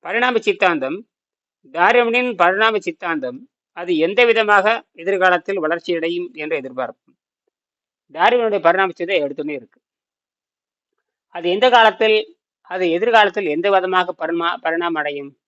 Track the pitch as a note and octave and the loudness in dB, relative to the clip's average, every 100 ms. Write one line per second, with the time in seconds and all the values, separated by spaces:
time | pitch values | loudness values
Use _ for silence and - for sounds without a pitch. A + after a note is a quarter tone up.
0 | E3 G#3 B3 A#3+ - G3 F#3 D#3+ C3 F3 | -6 -2 0 0 -2 2 2 0 -4 -8
1 | A#3 _ _ _ _ _ _ D#3+ F3+ A#3 | -12 _ _ _ _ _ _ 0 2 4
2 | A#3 A#3 B3 G3+ F3 F#3+ A3 G#3+ F#3+ D#3+ | 2 0 -2 0 0 2 0 0 -6 -8
3 | F3+ D#3+ C3 B2+ B3 _ _ - F3 E3 | -6 -6 -6 -12 -18 _ _ -14 -4 0
4 | E3 G3+ A#3+ A3 G#3+ G#3 G3+ A#3 - - | 0 2 2 2 4 4 4 -2 -6 -10
5 | E3+ G3+ F#3 F3+ F3 G3 D#3 E3+ - E3+ | -4 2 2 2 -2 -4 -2 -4 -4 -4
6 | E3 F3 F3 D#3+ D3+ D#3+ C3 B2+ C3 - | -4 -6 -8 -10 -6 -6 -6 -8 -8 -10
7 | _ _ _ _ _ _ _ _ _ _ | _ _ _ _ _ _ _ _ _ _
8 | _ D3+ F#3+ A#3+ A3+ G#3 D#3+ F3+ F#3+ E3 | _ 0 2 2 0 0 2 2 -2 -4
9 | F3 F#3+ C#3+ C#3 D3 C#3+ A2+ _ _ _ | -4 -2 -2 -6 -8 -10 -14 _ _ _
10 | _ _ _ _ _ _ _ _ _ _ | _ _ _ _ _ _ _ _ _ _
11 | _ _ _ F3 F3 F#3+ B3+ A#3+ A3+ - | _ _ _ -6 -2 2 4 6 4 4
12 | A3 G#3+ G#3+ _ _ _ _ F#3 F3+ E3+ | 2 2 -2 _ _ _ _ -4 -2 0
13 | A3 A3+ G#3 G#3+ F#3 D3 F#3+ G3 F#3 F#3 | 2 4 2 0 -4 -2 2 2 2 -2
14 | F3+ F3 D#3+ E3+ E3+ - E3 E3 E3+ D#3+ | -2 -6 -6 -4 -4 -4 -4 -4 -4 -4
15 | D3 C#3+ C#3 C3+ | -6 -8 -12 _